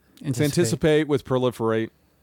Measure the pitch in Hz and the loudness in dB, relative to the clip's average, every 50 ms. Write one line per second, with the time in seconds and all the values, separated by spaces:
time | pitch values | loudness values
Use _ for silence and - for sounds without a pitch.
0 | _ _ _ - - 147 131 - 151 147 131 170 175 117 170 - - 156 151 156 | _ _ _ -10 -8 -6 -2 0 0 0 2 0 0 0 0 0 2 2 2 2
1 | 156 139 147 127 - - 131 127 127 123 113 - 113 113 113 113 113 - - _ | 2 0 -2 -2 -2 -2 -2 0 0 -2 -2 -2 -2 0 0 0 -2 -4 -8 _
2 | _ _ _ _ | _ _ _ _